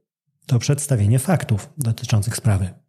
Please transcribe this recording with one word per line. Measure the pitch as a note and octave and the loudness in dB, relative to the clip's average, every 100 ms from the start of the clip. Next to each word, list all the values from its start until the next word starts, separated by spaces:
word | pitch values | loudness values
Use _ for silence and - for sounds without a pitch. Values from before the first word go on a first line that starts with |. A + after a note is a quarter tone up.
| _ _ _ _ - | _ _ _ _ -2
to | B2 | 0
przedstawienie | - C#3+ - A#2 G2+ B2+ | 0 -2 0 2 2 2
faktów | - D#3+ - G2+ - - | 2 0 0 -4 -4 -6
dotyczących | A2+ A2+ - G#2+ A2 - | -4 -4 0 0 0 -2
sprawy. | A2+ F#2+ F#2 - | 0 0 -2 -10